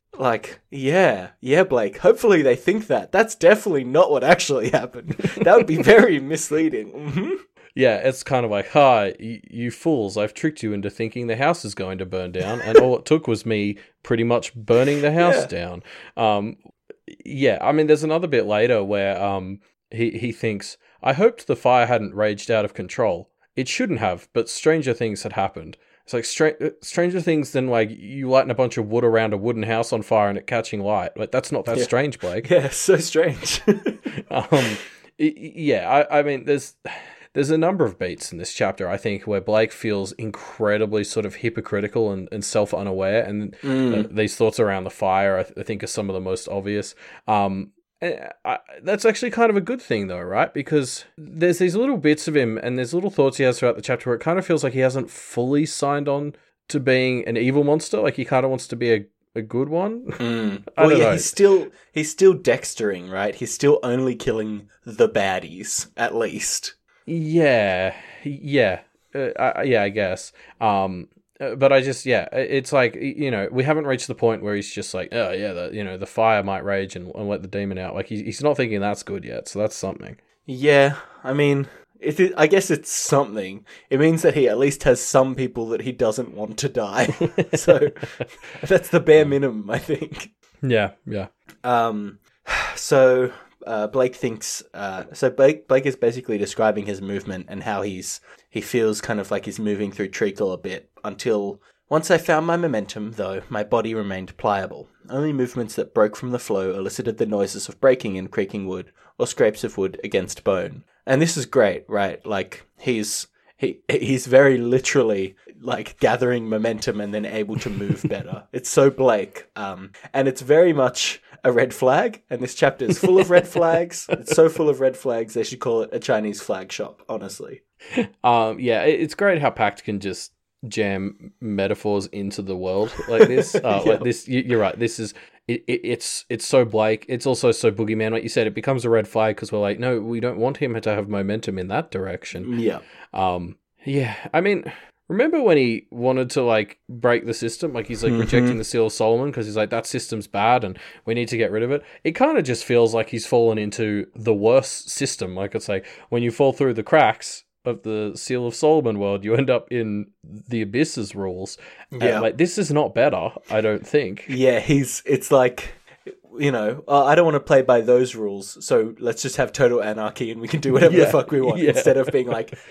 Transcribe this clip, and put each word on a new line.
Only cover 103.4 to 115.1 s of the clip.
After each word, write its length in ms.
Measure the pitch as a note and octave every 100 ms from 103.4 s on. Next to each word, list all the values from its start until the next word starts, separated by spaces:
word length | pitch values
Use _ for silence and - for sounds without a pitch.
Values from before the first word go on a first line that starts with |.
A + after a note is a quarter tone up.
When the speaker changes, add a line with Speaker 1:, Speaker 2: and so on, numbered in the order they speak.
| -
Speaker 1:
my 140 | G#2+ G#2
body 280 | A#2 A2
remained 440 | A2 G2+ F#2 F2+ -
pliable. 500 | A2+ G2 F#2+ - - _ -
Only 240 | C3+ D3+
movements 420 | C#3 B2 B2+ A2 -
that 180 | -
broke 220 | A2+ G#2+ -
from 160 | B2+
the 80 | B2
flow 320 | - G2 F#2+
elicited 460 | F#2+ F#2+ - A#2+ G#2+
the 80 | A2
noises 420 | G#2 G2 G2+ -
of 140 | -
breaking 360 | C3+ B2+ A2 F#2+
and 140 | F#2
creaking 360 | - G2 G#2 F#2+
wood 240 | F#2 - _ _ -
or 100 | A#2+
scrapes 360 | - A2 - A2+
of 120 | -
wood 220 | F#2+ -
against 400 | G#2 G2 F#2 - G#2
bone." 380 | F#2+ E2+ C#2+ _ _ -
And 160 | C3+
this 140 | E3 D#3+
is 80 | B2
great, 380 | C3 G2+ F2+ -
right? 360 | G2+ G2 - -
Like, 400 | G2 F#2+ - _ _
he's, 480 | C3+ A2+ G#2 - - _ _ -
he, 220 | - - -
he's 380 | D3 C3+ C3 B2
very 300 | B2+ C#3 B2
literally, 800 | A#2+ C3 - C#3+ A2+